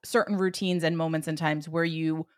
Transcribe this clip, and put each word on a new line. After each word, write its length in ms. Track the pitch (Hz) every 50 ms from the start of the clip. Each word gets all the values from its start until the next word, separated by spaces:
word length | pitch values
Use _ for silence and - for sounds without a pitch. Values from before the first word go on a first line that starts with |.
| -
certain 320 | - - 233 - - 208 185
routines 440 | 190 185 180 - 196 185 180 170
and 140 | 165 160 170
moments 320 | 165 165 160 160 156 151 165
and 100 | 156 151
times 300 | 165 151 151 151 147 165
where 160 | 160 165 165
you 420 | 170 160 160 160 160 160 160 160 - _